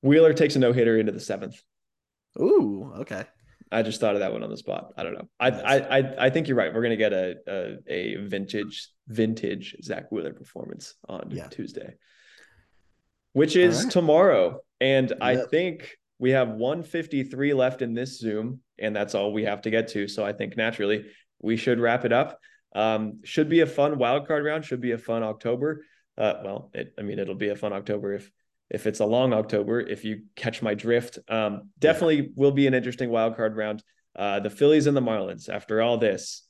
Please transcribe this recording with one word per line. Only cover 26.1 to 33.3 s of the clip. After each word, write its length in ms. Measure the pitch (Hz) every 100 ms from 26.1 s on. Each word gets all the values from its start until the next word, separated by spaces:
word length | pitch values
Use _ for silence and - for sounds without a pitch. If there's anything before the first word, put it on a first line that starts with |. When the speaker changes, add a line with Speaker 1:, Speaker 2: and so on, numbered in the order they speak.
| -
Speaker 1:
Uh, 160 | 107 -
well, 260 | 98 101 -
it, 200 | - - -
I 20 |
mean, 180 | 104 101
it'll 160 | 95 98
be 140 | 104
a 60 | 104
fun 180 | 107
October 400 | 98 98 104 101
if, 180 | 101 - _ _ _ _
if 180 | - 110
it's 120 | 101
a 60 | 107
long 260 | 117 127
October, 460 | 110 110 104 104 117
if 220 | - 104 110
you 180 | 107 - -
catch 260 | 120 110
my 120 | 113
drift. 460 | 104 110 120 120 - -
Um, 240 | 113 107
Speaker 2:
Yeah. 60 | 101 - _
Speaker 1:
definitely 520 | 156 160 170 151 139 -
will 160 | 139
be 160 | 139 139
an 60 |
interesting 360 | 127 123 123 123
wild 260 | 117 113